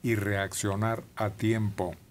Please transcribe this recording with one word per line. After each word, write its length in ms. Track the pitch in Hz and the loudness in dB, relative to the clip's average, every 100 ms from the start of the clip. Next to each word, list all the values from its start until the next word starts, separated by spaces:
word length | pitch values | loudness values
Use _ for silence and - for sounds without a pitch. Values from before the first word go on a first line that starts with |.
y 120 | 127 110 | 2 2
reaccionar 880 | 101 98 98 - 104 98 113 113 - - | 2 0 -2 -2 -2 2 0 -2 -6 -4
a 140 | 107 | -4
tiempo. 640 | 104 110 113 107 101 90 85 - | 0 0 2 0 0 -4 -6 -18